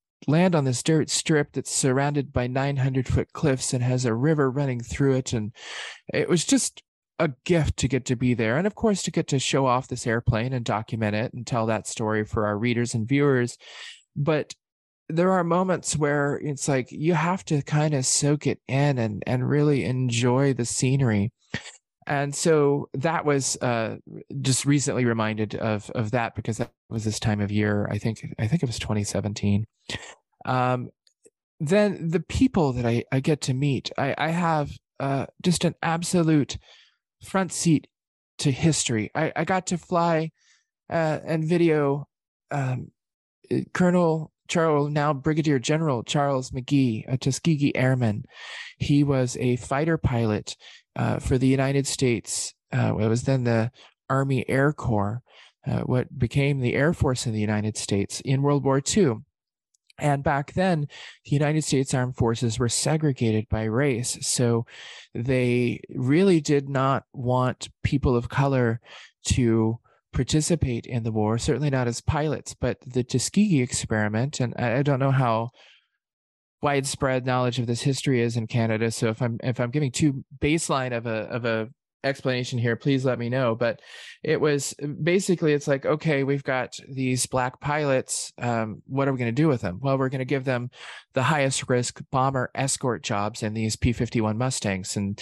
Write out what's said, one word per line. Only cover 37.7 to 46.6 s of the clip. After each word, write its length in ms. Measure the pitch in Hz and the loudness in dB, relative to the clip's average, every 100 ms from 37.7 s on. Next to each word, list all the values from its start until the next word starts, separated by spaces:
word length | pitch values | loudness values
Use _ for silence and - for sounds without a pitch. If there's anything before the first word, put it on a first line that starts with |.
| 147 - _ _ _ _ - | 2 0 _ _ _ _ -4
to 120 | 147 | -2
history. 600 | 127 165 147 - 110 104 | 2 2 2 0 -2 -2
I, 200 | - 156 | -2 -2
I 80 | - | -2
got 240 | 160 185 - | -2 -2 -2
to 100 | 175 | -6
fly, 540 | - 175 170 160 160 - _ _ _ _ - | -2 0 2 2 -2 -8 _ _ _ _ -6
uh, 300 | 165 160 151 | -2 0 -2
and 180 | - 160 | -2 -2
video, 640 | 156 175 170 151 139 143 139 _ _ _ - | 0 2 4 4 2 0 -6 _ _ _ -8
um, 400 | 143 131 127 - _ _ _ _ _ - | -4 -2 -4 -8 _ _ _ _ _ -6
uh, 60 | 131 - | -4 -2
Colonel 580 | - 180 180 170 160 156 _ - | 0 2 4 4 2 -4 _ -4
Charles, 440 | 175 160 147 147 | 0 2 2 2
now 220 | 147 147 | 0 0
Brigadier 460 | 139 156 156 156 135 | 0 0 0 2 2
General 440 | 117 156 160 120 | 2 0 2 0
Charles 480 | - 151 143 131 131 | 0 0 2 0 -4
McGee, 520 | 131 | -8